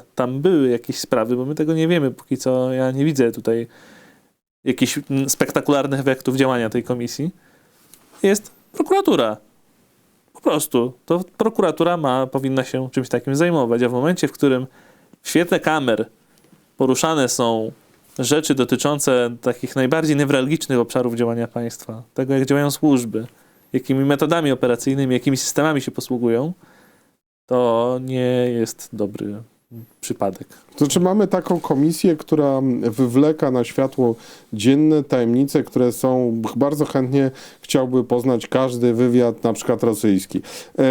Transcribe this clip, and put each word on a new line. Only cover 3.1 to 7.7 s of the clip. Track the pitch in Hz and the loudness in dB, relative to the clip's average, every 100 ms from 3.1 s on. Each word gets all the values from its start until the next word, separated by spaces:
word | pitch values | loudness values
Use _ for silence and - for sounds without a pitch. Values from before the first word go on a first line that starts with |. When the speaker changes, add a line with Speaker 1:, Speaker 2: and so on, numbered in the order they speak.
| 135 117 | 2 0
Speaker 1:
tutaj | 113 113 117 117 - - - - _ _ _ _ _ | 0 -2 -2 -4 -14 -20 -20 -20 _ _ _ _ _
jakichś, | 135 - 127 151 - | -4 -2 -2 -2 -4
mm, | 135 135 | -2 -2
spektakularnych | - 139 147 139 143 139 139 | -2 -2 -2 0 0 0 -2
efektów | 135 131 - 131 | 0 0 0 2
działania | 131 123 110 | 2 0 -2
tej | 123 | -2
komisji, | 117 123 120 - 160 - _ _ _ | -4 -4 -6 -6 -6 -8 _ _ _